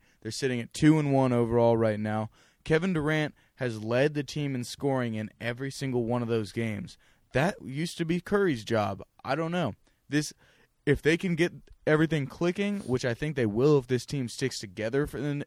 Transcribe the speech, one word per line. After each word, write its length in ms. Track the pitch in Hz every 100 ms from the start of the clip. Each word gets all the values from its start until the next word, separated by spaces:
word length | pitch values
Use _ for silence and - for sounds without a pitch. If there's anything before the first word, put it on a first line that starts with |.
| - _
they're 120 | 110
sitting 280 | - 135 120
at 140 | 113
two 240 | - 151 156
and 140 | 143
one 200 | 135 131
overall 440 | 120 117 120 117 113
right 240 | 110 104
now. 280 | 107 107 110 - _ _
Kevin 280 | - 160 190
Durant 420 | 160 147 156 151 - _ _
has 260 | 127 110
led 300 | 110 120 151
the 120 | 147
team 300 | 139 151 143
in 100 | 127
scoring 500 | 120 - 143 131 120
in 160 | 110 107 -
every 300 | 117 120 139
single 340 | - 135 123
one 160 | 113 120
of 80 | 117
those 240 | 117 104
games. 460 | 117 113 101 87 - _ _ _
That 240 | 127 170 -
used 340 | 110 135 170 -
to 60 |
be 160 | 165 175
Curry's 420 | - 202 190 120
job. 400 | 101 113 104 98 - _
I 100 | -
don't 160 | 143 165
know. 240 | 180 139 - _ _ -
This, 240 | 143 147 - _ _ _ _ -
if 160 | 131
they 140 | 147 165
can 180 | 190
get 180 | 160 170 - - -
everything 440 | - 156 160 156 131
clicking, 500 | - 170 180 196 202
which 240 | 117 123
I 80 | 127
think 220 | 117 151
they 100 | 135
will 320 | 110 107 143 143
if 120 | 123
this 180 | 123 -
team 220 | 143 120
sticks 320 | - 131 -
together 460 | 104 92 110 135 147
for 100 | 127
in, 260 | 147 143